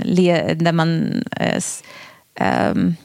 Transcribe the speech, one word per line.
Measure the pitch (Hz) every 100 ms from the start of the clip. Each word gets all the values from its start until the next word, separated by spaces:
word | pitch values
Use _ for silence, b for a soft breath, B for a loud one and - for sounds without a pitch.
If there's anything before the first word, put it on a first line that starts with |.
le-, | - 180 175 165 -
där | 160 165
man, | 165 160 165 - - - -
eh, | - -
s-, | - - B B B B B
ehm, | - - 62 - - 180 165